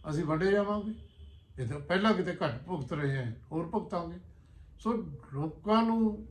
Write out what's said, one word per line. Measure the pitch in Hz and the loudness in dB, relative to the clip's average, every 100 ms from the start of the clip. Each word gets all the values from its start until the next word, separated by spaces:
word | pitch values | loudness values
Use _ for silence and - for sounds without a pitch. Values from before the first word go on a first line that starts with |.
| 156 | -2
ਅਸੀਂ | 151 | -2
ਵੰਡੇ | 151 160 190 | 0 2 4
ਜਾਵਾਂਗੇ। | 202 202 208 208 226 - - - - - - | 4 4 0 -2 -8 -12 -18 -20 -20 -16 -6
ਇਹ | 117 | -4
ਤਾਂ | 143 | -4
ਪਹਿਲਾਂ | - 185 220 | 0 4 6
ਕਿਤੇ | 185 180 165 | 4 2 0
ਘੱਟ | 160 117 | -2 -2
ਭੁਗਤ | - 175 127 | -6 -6 -4
ਰਹੇ | 156 139 135 | -2 0 0
ਹਾਂ, | 117 117 - | -4 -8 -6
ਹੋਰ | 160 170 | -4 -2
ਭੁਗਤਾਂਗੇ। | 214 180 175 165 175 - - - - - - | -4 -2 -4 -4 -10 -14 -20 -20 -20 -20 -6
ਸੋ | 220 233 170 139 - | -2 -2 -2 -12 -10
ਲੋਕਾਂ | 135 160 - 208 220 | -6 -6 -4 4 4
ਨੂੰ | 226 226 220 208 - | 4 4 2 0 -12